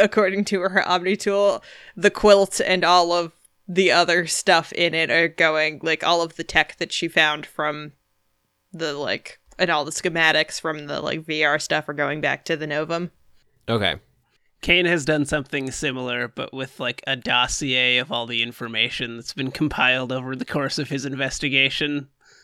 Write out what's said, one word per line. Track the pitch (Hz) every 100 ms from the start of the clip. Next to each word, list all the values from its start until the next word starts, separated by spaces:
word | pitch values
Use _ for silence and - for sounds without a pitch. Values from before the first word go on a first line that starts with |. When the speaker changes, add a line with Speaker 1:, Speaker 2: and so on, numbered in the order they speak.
Speaker 1:
according | 208 214 190 196
to | 202 196
her | 185 190 -
Omni | 180 180 202
tool, | 208 196 202 117 - - - -
the | 202
quilt | - 208 202 190 -
and | - 185
all | 170 180 170
of | 175 165 - _ _ -
the | 180 180
other | 165 170 170 165
stuff | - - 170 -
in | - 170
it | 160 160
are | 165 165
going, | - 160 156 156 151
like, | 165 156
all | - 170
of | 165 -
the |
tech | 165 160 151 -
that | 170
she | - 170
found | 165 156 151 147
from | - 151 151 151 - _ _ _ _ _ _ _
the, | 160 160
like, | 143 123 101 - - _ -
and | 180
all | 156
the | 147
schematics | - 180 165 160 151 156 -
from | 165 151 147
the, | 147
like, | 147 160 156
V | 156
R | 151 151
stuff | - 151 151
are |
going | 147 139 151
back | 143 135 -
to | 156
the | 151
Novum. | 151 156 170 175 _ _ _ _ _ -
Speaker 2:
Okay. | 113 95 69 _ _ _ _ _ _
Speaker 3:
Kane | - 175 175
has | 170
done | 139 151 135
something | 151 135 143 131
similar, | - 147 131 123 123 120
but | - 123
with, | 131 131 -
like, | 123 123 -
a |
dossier | 131 127 123 123 - 143 127 127 123
of | 143
all | 120 117
the | 117
information | 117 - 117 113 117 - 120 117
that's | -
been | - 131
compiled | - 151 - 127 131 127
over | 127 127
the | 131 127
course | 151 135 -
of | 139
his | 139
investigation. | 135 135 135 - 147 135 135 - 147 143 139 _ _ _